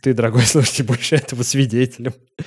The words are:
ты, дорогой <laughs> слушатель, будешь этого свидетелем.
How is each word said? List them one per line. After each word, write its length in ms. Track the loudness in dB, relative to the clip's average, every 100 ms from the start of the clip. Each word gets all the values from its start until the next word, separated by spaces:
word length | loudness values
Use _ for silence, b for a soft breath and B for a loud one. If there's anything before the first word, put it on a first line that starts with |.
ты, 100 | -2
дорогой 280 | 2 2 2
<laughs> 40 | 4
слушатель, 380 | 4 2 0
будешь 280 | -2 -2 0
этого 300 | -2 -2 -4
свидетелем. 680 | -2 0 0 0 -2 -4 -10 -10 _ -18